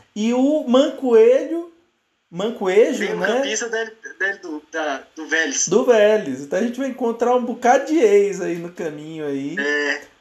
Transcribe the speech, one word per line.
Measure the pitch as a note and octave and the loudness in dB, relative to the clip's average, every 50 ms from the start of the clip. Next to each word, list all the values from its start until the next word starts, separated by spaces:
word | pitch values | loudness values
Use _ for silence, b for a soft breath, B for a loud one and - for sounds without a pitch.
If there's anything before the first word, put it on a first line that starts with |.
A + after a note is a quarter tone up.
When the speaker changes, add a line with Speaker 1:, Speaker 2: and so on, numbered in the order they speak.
| b _ - | b _ -6
Speaker 1:
E | G#3 G#3+ A#3 A#3+ | -2 -2 0 2
o | B3+ C4 C#4+ D#4 D4+ C4 | 2 2 2 2 0 0
Mancoelho, | B3 B3 C4 D4+ D4+ - - C4+ B3 A3+ A3 A3+ A#3+ C4 D4+ D4 D#4+ E4 E4+ F4 - _ _ _ _ _ _ _ _ _ _ _ _ | 2 4 4 4 2 -2 -4 0 4 6 8 8 8 6 4 0 -4 -6 -8 -8 -10 _ _ _ _ _ _ _ _ _ _ _ _
Mancoelho, | E3+ F3 G3+ A#3+ A#3 - G3+ F#3 F#3 G#3+ B3+ D#4+ B3 G3 G#3 F#3+ F3 | -10 -8 -6 -6 -6 -4 -4 2 4 4 4 4 2 -2 -2 -4 -2
né? | F3 F#3 | -2 -2
Speaker 2:
Meio | G3+ A#3 | 0 0
campista | C4+ C#4 G#3+ A3 - A#3+ A3+ | 0 -2 -2 -4 -6 -6 -6
da, | A3+ A3+ A3+ G#3+ - _ - - - - | -4 -6 -6 -8 -10 _ -18 -16 -8 -6
da, | F#3+ G3 G3 - | -4 -4 -4 -6
do, | F#3+ E3 D3+ - - _ | -10 -12 -12 -12 -12 _
da, | D#3+ D#3 D3+ D3 C3+ C3 - _ _ | -8 -6 -6 -6 -6 -8 -10 _ _
do | D#3+ D#3 | -16 -8
Vélez. | C#3 D#3+ D#3+ D#3+ C#3 B3+ - - | -4 -2 -2 -2 -2 -2 -4 -2
Speaker 1:
Do | D#3 F#3 A#3+ C4 | 0 2 2 4
Vélez. | B3+ A3+ G#3+ G#3 G#3+ G#3+ G#3 F3+ C#3+ B2+ C3+ | 4 6 6 6 4 4 2 0 -4 -8 -8
Então | C#3+ - F3 F#3 | -6 -4 -2 -2
a | |
gente | A#3 A#3+ A#3+ | -2 -2 -4
vai | C4 C#4 C4 | -6 -6 -6
encontrar | - - B3 A#3 A3+ - A#3+ A#3+ B3+ | -6 -4 -4 -4 -2 0 0 0 0
um | B3 A#3 | 0 -2
bocado | B3+ A3+ - - A#3 C4+ C4+ - | -4 -4 0 2 4 4 2 2
de | D#4 D4+ | 0 2
ex | E4+ A#3+ G3+ G3+ G3+ G3+ G3 F3+ F#3 | 2 4 4 6 4 4 2 -2 -4
aí | F3 E3+ F3 | -6 -6 -6
no | E3+ E3+ F3 - | -6 -8 -12 -10
caminho | - F3 D#3 D3+ D3 D3+ D#3 D#3+ D#3 D3+ | -10 -8 -8 -8 -10 -12 -12 -12 -8 -6
aí. | C#3+ C#3 C3+ C#3 D3 F3 | -6 -6 -6 -6 -6 -6
Speaker 2:
É. | - C#3+ D3 D3 D3 D3 C#3+ D3 - - - _ _ | -4 -2 -2 -2 -2 -2 -4 -4 -6 -10 -16 _ _